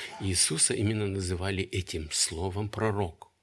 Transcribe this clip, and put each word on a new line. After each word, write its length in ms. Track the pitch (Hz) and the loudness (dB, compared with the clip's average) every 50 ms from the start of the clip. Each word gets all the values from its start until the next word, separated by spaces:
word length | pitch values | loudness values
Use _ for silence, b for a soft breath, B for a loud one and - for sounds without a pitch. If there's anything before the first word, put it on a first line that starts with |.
| B B B - | B B B -4
Иисуса 540 | 104 95 90 85 - - 156 156 - - 127 | -2 2 4 4 4 4 4 2 2 2 4
именно 320 | - 101 104 110 107 104 | 2 2 2 2 2 0
называли 560 | 101 95 98 92 90 92 85 92 98 98 92 95 | 0 0 -2 -2 -2 -2 0 0 0 0 0 -2
этим 480 | - - 98 87 - - 82 76 76 | 0 -2 -2 -2 -2 -4 -6 -4 -2
словом 580 | - - - - - 82 92 95 90 104 107 104 | 0 0 0 0 0 -2 -2 -2 -2 -2 -4 -4
«пророк». 600 | - 104 110 110 104 104 101 85 - - - - _ _ | -2 0 0 2 2 0 0 -2 -4 -10 -20 -20 _ _